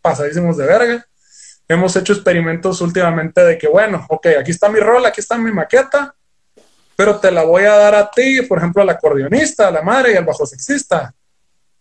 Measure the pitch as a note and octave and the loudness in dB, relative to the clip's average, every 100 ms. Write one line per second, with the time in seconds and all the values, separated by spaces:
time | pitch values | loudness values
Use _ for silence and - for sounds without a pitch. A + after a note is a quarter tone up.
0 | E3+ C#3 D3 D#3+ E3+ D3+ C#3 G#3 A#3+ A#3 | -6 -4 -6 -4 -4 -2 0 2 0 -4
1 | - _ _ _ - _ - E3 F#3 F#3+ | -10 _ _ _ -20 _ -4 -2 0 -2
2 | F#3 G3 F#3+ F3 E3 E3+ F#3 F3+ F3 F3 | -2 -2 0 -2 -2 -4 -6 -4 -4 -2
3 | F3 E3 D#3+ - F3 E3 D3+ F3 G#3+ F3 | -2 -2 -2 2 2 2 2 2 2 -4
4 | - D#3 E3+ D3 C3+ E3+ G#3 G#3+ G#3 B3 | -6 -2 0 0 -2 -2 0 2 2 2
5 | A#3+ - - A#3 A3+ G3 D#3 B3 C4+ C#4+ | 0 -4 -6 -4 -4 -4 0 0 0 -4
6 | C#4 - _ _ _ _ _ _ _ - | -4 -12 _ _ _ _ _ _ _ -2
7 | G3+ G3+ F#3+ E3+ D#3+ F3 G3+ G#3 G#3 G#3 | 0 2 0 2 2 4 4 6 6 4
8 | G#3 - C4+ C4 - F3 F3 G3 G3 - | 2 0 0 0 -2 -2 0 0 0 0
9 | - C#3 C#3 B3+ D4+ - G3+ D#3+ E3+ C4 | 0 0 0 0 -2 0 0 0 0 0
10 | B3 F#3+ D#3+ C#3 C#3+ - - C#4+ - E3+ | 2 2 0 -4 -6 -8 -6 -6 -4 -6
11 | C3 _ _ _ _ _ _ _ | -6 _ _ _ _ _ _ _